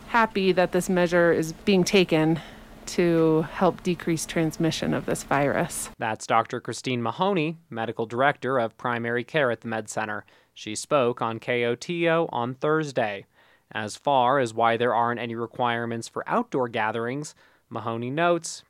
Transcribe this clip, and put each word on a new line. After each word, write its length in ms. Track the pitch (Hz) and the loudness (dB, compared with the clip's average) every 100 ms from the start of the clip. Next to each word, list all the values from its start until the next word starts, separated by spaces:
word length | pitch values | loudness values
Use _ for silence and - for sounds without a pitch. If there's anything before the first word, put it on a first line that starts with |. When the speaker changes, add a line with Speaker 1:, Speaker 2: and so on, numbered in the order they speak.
| - | -2
Speaker 1:
happy 440 | 233 220 208 190 | 2 2 2 2
that 200 | 180 175 | 4 2
this 160 | 180 175 | 2 2
measure 420 | 180 175 175 170 | 2 4 4 4
is 220 | 151 160 | 4 0
being 320 | - - 190 | -2 2 4
taken 560 | 175 202 180 160 156 165 - - - - - | 6 4 4 4 4 2 -4 -18 -20 -18 -6
to 560 | - 175 165 160 156 151 | 0 2 4 4 4 0
help 300 | - 185 - | 2 2 2
decrease 420 | 185 170 - 165 | -2 -2 -2 -4
transmission 680 | - 180 160 - 160 - 156 | -2 -2 -2 0 -2 0 -2
of 100 | 139 | -2
this 200 | - - | -2 -4
virus. 680 | - 143 143 - 170 - - - | 0 0 2 0 -2 -6 -10 -6
Speaker 2:
That's 280 | 117 110 - | -6 -6 0
Doctor 320 | 117 113 123 | 0 2 -4
Christine 440 | - 113 135 123 | -8 -8 -4 -2
Mahoney, 560 | 117 113 185 190 151 160 - | -2 -2 0 0 -2 -4 -10
Medical 380 | 113 113 110 113 | -6 -6 -4 -4
Director 520 | 117 139 139 127 135 | 2 2 2 0 0
of 200 | 139 - | -2 -4
Primary 460 | 127 117 117 120 | -4 -4 -2 -4
Care 260 | 120 160 131 | -2 0 0
at 100 | 113 | 0
the 80 | 120 | -4
Med 220 | 113 107 | -6 -6
Center. 340 | - 107 104 - _ _ | -6 -6 -6 -12 _ _
She 200 | - 110 | -14 -10
spoke 460 | 107 - 151 120 120 | -8 -2 2 2 0
on 180 | 117 113 | -4 -4
K 280 | - 123 120 | -2 0 0
O 80 | |
T 340 | 120 - 170 165 | -2 -4 -2 2
O 220 | 165 165 | 2 0
on 220 | 120 120 | -2 -4
Thursday. 720 | 127 151 156 151 131 110 101 - _ _ _ _ | -2 0 0 -2 -2 -2 -4 -12 _ _ _ _
As 240 | - 104 - | -8 -8 -6
far 420 | 147 139 120 139 | 0 2 4 2
as 160 | 120 | 0
why 220 | 110 117 117 | 2 2 2
there 180 | 120 | 2
aren't 240 | 113 117 120 | 2 0 -2
any 160 | 120 | -6
requirements 720 | 113 117 - 123 117 117 117 - | -6 -8 -2 -2 0 -4 -6 -8
for 160 | - - | -10 -4
outdoor 400 | 185 240 139 123 | -4 -2 -2 -2
gatherings, 680 | 113 107 113 117 135 151 - _ _ - | -2 -2 -2 -4 -6 -10 -14 _ _ -14
Mahoney 400 | 117 113 117 120 | -10 -6 -6 -4
notes 520 | 147 175 170 165 - | 0 0 0 -4 -14